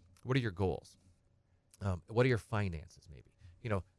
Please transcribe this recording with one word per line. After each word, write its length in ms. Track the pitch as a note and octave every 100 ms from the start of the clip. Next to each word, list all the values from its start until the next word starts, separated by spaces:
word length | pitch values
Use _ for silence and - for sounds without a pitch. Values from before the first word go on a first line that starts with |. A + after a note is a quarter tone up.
| _ -
what 120 | A#2+ C3+
are 60 |
your 100 | A#2
goals? 460 | F2 F#2+ - - - _ _ _ _ _ _ _ -
Um, 220 | G2+ F2+ -
what 180 | A2 C3
are 40 |
your 100 | A#2
finances, 680 | - G#2+ G2+ D#2+ - - -
maybe? 220 | C2+ - _ - -
You 80 | A#2
know, 140 | G2+ -